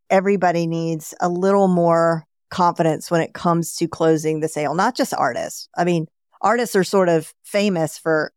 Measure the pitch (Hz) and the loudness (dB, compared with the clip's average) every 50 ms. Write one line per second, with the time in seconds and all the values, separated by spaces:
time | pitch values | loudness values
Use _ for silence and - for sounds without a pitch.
0 | _ - - 190 185 202 202 196 185 180 170 170 170 165 165 165 165 165 165 160 | _ 0 0 2 2 2 0 2 2 0 0 0 -2 -2 -2 -2 -2 -4 -4 -6
1 | 156 - - - - 180 175 175 180 190 196 202 196 185 180 175 170 170 165 165 | -8 -12 -10 -4 -4 -2 -2 0 2 2 4 4 4 4 4 4 4 4 4 4
2 | 165 165 165 160 - _ _ _ _ - - - 180 175 165 - 170 165 156 - | 4 2 2 0 -4 _ _ _ _ -12 -4 0 2 2 2 2 0 0 0 -2
3 | - - 175 165 160 - - - - 180 170 170 165 - - - 175 160 - - | -4 -2 -2 -2 -2 -2 -6 -4 -2 0 0 0 0 -4 -4 -4 -4 -4 -2 0
4 | 170 160 160 156 156 156 156 156 151 160 - - 151 139 147 170 196 233 247 - | 2 2 2 2 2 -2 -4 -2 -4 -4 -4 -4 -4 -4 0 0 0 0 0 -2
5 | 277 - - - 135 135 120 - 82 - - - - - - - 175 175 175 165 | -4 -4 -2 -2 -2 -2 -2 -4 -6 -6 -8 -12 -16 -12 -4 -2 0 0 0 0
6 | 156 - _ _ _ _ _ - - 196 220 240 247 202 - 202 185 - - 196 | -2 -4 _ _ _ _ _ -4 0 0 0 0 -2 0 0 0 0 2 2 2
7 | 185 175 170 160 156 - - _ _ - - 202 202 208 190 170 160 147 - - | 2 4 2 0 0 -2 -14 _ _ -6 -2 0 0 0 0 0 -2 -4 -4 -6
8 | - 165 160 156 151 - _ | -4 -2 0 0 -2 -4 _